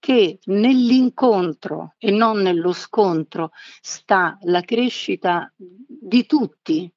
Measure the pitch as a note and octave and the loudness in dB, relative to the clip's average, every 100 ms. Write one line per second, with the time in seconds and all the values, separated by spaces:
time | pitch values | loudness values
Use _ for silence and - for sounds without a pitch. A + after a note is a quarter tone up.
0 | - B3+ F3+ - - G3 A#3 C4 A#3+ B3+ | 2 2 2 -2 -4 0 2 4 4 4
1 | B3+ - B3+ G3+ F3 D3 - D#3 D#3 _ | 2 2 2 2 0 -4 -10 -10 -12 _
2 | A3 G#3 A3+ G#3+ F#3+ E3+ F3 F3 - - | -2 0 0 0 0 0 -2 -4 -6 0
3 | G3 E3 D#3 - D#3+ - - - - - | 0 0 -6 -8 -8 -10 -20 -20 -18 -18
4 | - G3 F3 - F3 F3 F3 A#3 B3 - | -2 0 0 -4 -2 -2 0 -2 -2 -4
5 | - G3 F3+ F3 - _ F#3 F#3+ C4 - | -8 -4 -2 -4 -6 _ -20 -20 -20 -20
6 | G#3 A#3 - D4+ A#3 _ - D#3+ F3+ | 0 0 2 0 -2 _ -4 -4 -4